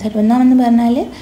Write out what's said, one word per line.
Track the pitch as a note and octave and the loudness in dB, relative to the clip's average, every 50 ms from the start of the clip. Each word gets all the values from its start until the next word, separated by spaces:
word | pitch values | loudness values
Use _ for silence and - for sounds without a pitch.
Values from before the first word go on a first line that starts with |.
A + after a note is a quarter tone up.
| G3+ | -6
സർവനാം | G#3+ G#3 G#3+ G#3 A3 A#3+ B3+ B3+ | -6 -4 -2 0 0 2 2 2
എന്ന് | B3+ C4 B3+ B3 | 2 2 2 2
പറഞ്ഞാൽ | A#3 A#3 A#3 A#3 A#3 A#3+ C#4+ - - - - | 2 2 2 2 0 -2 -2 -4 -6 -10 -16